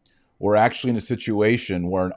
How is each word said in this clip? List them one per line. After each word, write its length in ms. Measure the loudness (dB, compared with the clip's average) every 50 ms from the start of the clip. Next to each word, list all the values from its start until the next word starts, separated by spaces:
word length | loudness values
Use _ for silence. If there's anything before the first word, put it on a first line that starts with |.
| _ _ _ _ _ _ _ -4
We're 180 | 0 2 4
actually 360 | 4 4 2 2 0 -2 -2
in 60 | -2 -2
a 40 |
situation 880 | -2 -4 -6 -6 -4 -2 0 2 2 2 2 0 -2 -4 -4 -4 -2 -2
where 160 | -2 -2 -2
an 80 | -2 -4